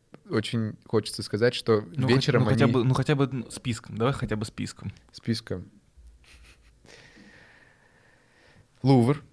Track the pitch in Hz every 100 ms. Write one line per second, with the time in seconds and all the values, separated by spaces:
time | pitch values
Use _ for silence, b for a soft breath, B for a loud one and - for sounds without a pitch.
0 | _ - 214 135 107 120 110 - - 113
1 | - - 104 104 120 - - 107 107 -
2 | 110 127 143 123 110 107 113 127 123 131
3 | 127 143 135 131 - - 123 110 - 117
4 | 120 135 120 110 110 - 98 - 98 -
5 | _ - - 110 - 92 92 - _ _
6 | - - _ - - - _ _ - B
7 | B B B B B B B B B B
8 | B B B B B B B _ 127 135
9 | 117 147 -